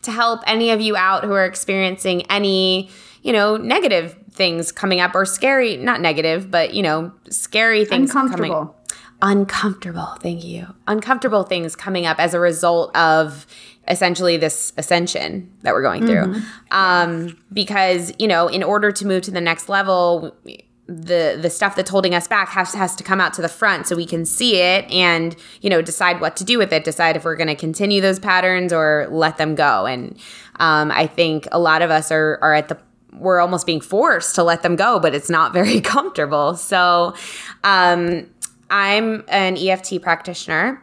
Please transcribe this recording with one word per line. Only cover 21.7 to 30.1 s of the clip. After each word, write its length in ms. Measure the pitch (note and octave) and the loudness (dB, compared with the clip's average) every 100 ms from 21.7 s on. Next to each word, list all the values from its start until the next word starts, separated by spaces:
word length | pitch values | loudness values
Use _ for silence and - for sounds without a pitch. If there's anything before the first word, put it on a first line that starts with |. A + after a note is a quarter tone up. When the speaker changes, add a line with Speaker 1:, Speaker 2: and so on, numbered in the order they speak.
| F#3 | -2
Speaker 1:
that's 120 | F#3 | 0
holding 240 | F#3+ F#3+ | 0 2
us 140 | F3 E3+ | 0 0
back 220 | G#3+ F#3+ | -2 -2
has, 240 | F#3+ F3+ | -2 -4
has 200 | G#3+ F#3 - | -2 -4 -4
to 60 | |
come 180 | - F#3+ | -2 0
out 120 | E3+ - | 0 -2
to 60 | |
the 60 | E3 | -6
front 400 | - G#3+ F3+ - | 0 0 0 -2
so 80 | E3+ | -4
we 100 | E3+ | -4
can 200 | E3 E3 | -4 -2
see 320 | - B3 G3 | 0 2 4
it 260 | F3+ F#3 G3 | 4 2 0
and, 440 | F#3 F3+ E3+ E3 E3 - - | 2 2 2 -2 -6 -20 -6
you 80 | G#3 | 0
know, 120 | F3 | 0
decide 380 | E3 - F3+ F3 | 0 0 0 0
what 160 | D#3+ - | -2 -4
to 80 | |
do 140 | F#3+ A#3+ | -2 0
with 160 | F#3+ | 2
it, 100 | D#3+ | 0
decide 320 | D#3+ D#3 E3+ D#3 | -2 0 0 2
if 80 | |
we're 140 | E3 D#3+ | -2 -2
gonna 180 | D#3+ D3+ | -2 -2
continue 460 | D#3+ D#3+ G3+ G3+ | -4 -2 0 2
those 180 | F#3+ F#3+ | 2 0
patterns 540 | G3+ F#3 F#3 F#3 F3+ | 0 2 2 0 0
or 340 | E3 D#3 D3+ C#3+ | 0 2 0 0
let 260 | D#3 D#3 D#3 | 0 0 0
them 180 | D#3 D3+ | -4 0
go. 300 | C#3+ A2 G2+ | 2 2 -2
And, 320 | B2+ A#2+ | -4 -10